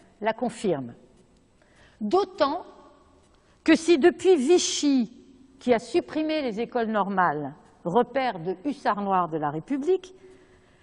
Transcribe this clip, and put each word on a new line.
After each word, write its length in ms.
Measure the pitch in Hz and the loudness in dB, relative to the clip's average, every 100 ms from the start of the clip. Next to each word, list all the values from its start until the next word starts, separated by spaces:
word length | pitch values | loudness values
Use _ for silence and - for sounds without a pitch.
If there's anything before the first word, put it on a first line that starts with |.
| - - | -20 -6
la 140 | 208 | -4
confirment. 600 | 220 247 - 202 147 120 - _ _ _ _ _ _ _ _ _ - | -2 -6 -4 -4 -2 -6 -14 _ _ _ _ _ _ _ _ _ -10
D'autant 640 | 208 359 403 - 277 302 - - - _ _ _ _ _ _ _ | 0 0 0 -2 -2 -2 -12 -20 -20 _ _ _ _ _ _ _
que 100 | - | 2
si 220 | 320 - 339 | 2 4 4
depuis 380 | 339 349 349 339 | 4 4 4 4
Vichy, 760 | 254 359 - - 294 269 220 - - - - - | 6 4 2 -2 2 2 0 -6 -20 -20 -20 -6
qui 140 | 247 | 0
a 60 | 226 | 0
supprimé 640 | - 339 - 302 311 311 | 0 -4 -2 -6 -4 -2
les 180 | 262 202 | -4 -6
écoles 300 | 233 247 226 | -4 -4 -2
normales, 640 | 220 190 196 175 147 139 147 - _ | -2 0 0 0 0 -6 -12 -20 _
repère 540 | 170 202 240 269 254 190 | -2 0 0 -2 -4 -4
de 180 | 165 180 | -8 -6
hussards 360 | 294 - 254 202 | -8 -4 -4 -2
noirs 280 | 202 185 170 | 0 -2 -2
de 100 | 156 | -4
la 120 | 151 | -4
République, 640 | 156 - 277 294 370 - - - - _ _ _ _ | -6 -8 -6 -2 -2 -4 -20 -20 -20 _ _ _ _